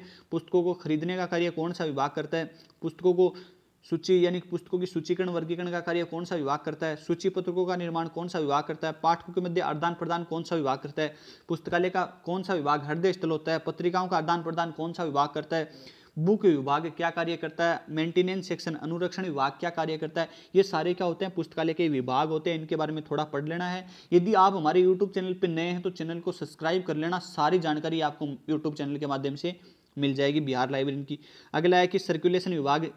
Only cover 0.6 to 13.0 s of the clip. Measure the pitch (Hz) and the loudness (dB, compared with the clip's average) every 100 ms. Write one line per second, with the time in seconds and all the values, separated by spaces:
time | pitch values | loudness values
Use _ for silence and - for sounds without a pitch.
0.6 | 175 175 151 156 170 185 175 175 175 160 | 2 0 -2 -2 0 -2 -2 0 0 0
1.6 | 165 175 160 135 143 - 151 165 160 - | -4 -2 -4 0 -2 -2 -4 -4 -4 -10
2.6 | - _ 165 - 180 175 180 180 - - | -20 _ -8 0 2 6 4 2 -14 -20
3.6 | _ _ - 160 160 185 175 175 - 170 | _ _ -6 -2 4 4 4 2 -4 -8
4.6 | - 185 180 165 151 180 185 170 160 170 | -4 -4 -2 -4 -2 -2 -2 -2 -2 -4
5.6 | 180 170 170 170 170 165 175 175 139 151 | -4 -4 -2 -2 -2 -4 -4 -2 0 -2
6.6 | 160 151 160 151 - 170 190 185 180 175 | -4 -4 -4 -4 -2 -2 0 -2 -2 0
7.6 | 185 180 170 165 165 165 175 175 147 143 | 0 -2 -2 -4 -4 -6 -6 -2 2 2
8.6 | 151 156 160 156 165 170 - 180 180 175 | 0 -4 -6 0 2 0 -2 -4 -2 0
9.6 | 147 151 170 175 170 170 165 160 160 165 | 0 0 -2 -2 -2 -4 -4 -6 -2 0
10.6 | 135 135 143 147 151 151 - - - 165 | 0 -2 -4 -4 -4 -4 -20 -14 -6 -6
11.6 | - 175 180 185 175 - - 185 185 180 | 0 0 2 0 -2 -4 -6 -4 -2 0
12.6 | 143 151 143 160 | 2 0 0 0